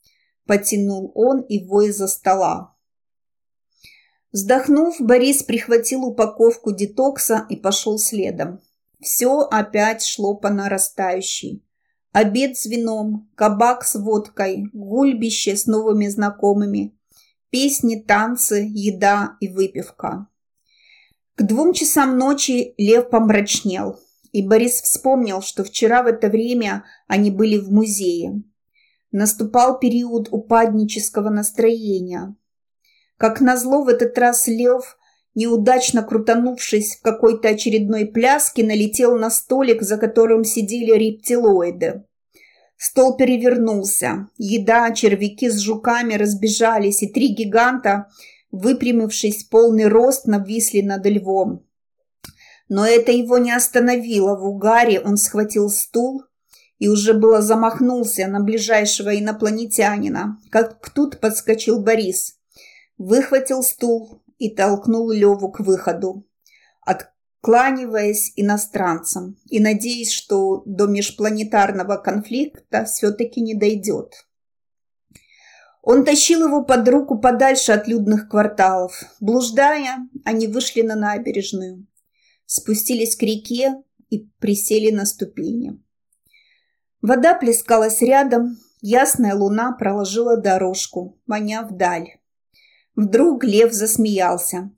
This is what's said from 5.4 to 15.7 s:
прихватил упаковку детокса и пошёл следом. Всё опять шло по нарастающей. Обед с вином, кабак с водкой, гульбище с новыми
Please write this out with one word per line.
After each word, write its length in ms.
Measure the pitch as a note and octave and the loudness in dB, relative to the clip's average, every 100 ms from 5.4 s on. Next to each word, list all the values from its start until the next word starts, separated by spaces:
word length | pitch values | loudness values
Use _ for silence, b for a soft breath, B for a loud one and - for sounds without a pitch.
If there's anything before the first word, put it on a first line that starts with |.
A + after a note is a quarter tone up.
прихватил 640 | - A#3 A#3 A#3 A3+ C4 | -2 -4 0 0 0 -4
упаковку 680 | B3+ G#3+ G#3+ G#3+ A#3 A#3 G#3+ | -4 -2 -2 2 2 2 -4
детокса 760 | F#3+ G3+ - C4+ C4+ - A3 - | -4 -4 0 -2 0 -2 -2 -4
и 80 | F#3+ | -6
пошёл 420 | F#3+ G3+ A3 G#3 | -4 -2 -4 -4
следом. 640 | - G#3+ F#3 E3+ E3+ F#3+ _ _ _ _ | -4 -4 -4 -6 -8 -12 _ _ _ _
Всё 400 | - - B3 C#4 | -8 -2 0 2
опять 600 | C#4 G#3+ G#3 G#3+ G#3+ A3 | 0 -2 0 0 0 -2
шло 320 | - - G3+ G3+ | -6 -4 -4 -2
по 140 | G3+ | -2
нарастающей. 1120 | G3+ G3 G3 - - F#3 F#3 F#3+ - - G3+ _ _ _ _ _ | -2 -2 -4 -4 -4 -4 -4 -6 -8 -10 -14 _ _ _ _ _
Обед 440 | G3+ G#3 A3+ C#4 B3 | 0 2 0 -2 -4
с 100 | G#3+ | -6
вином, 640 | A#3+ A3+ A3 G#3+ G#3+ - | -4 -4 -4 -6 -6 -10
кабак 500 | - G#3+ G3+ A#3+ B3 | -2 0 2 2 0
с 100 | - | -4
водкой, 720 | A3 G#3 G#3+ G#3+ - F#3+ G3 G3+ | -4 -2 -2 -2 -6 -4 -6 -10
гульбище 840 | G#3+ G3 A#3 C#4 A#3 A3+ - G#3 G3+ | -12 -6 0 0 0 -4 -4 -4 -2
с 100 | |
новыми 420 | A#3 | -2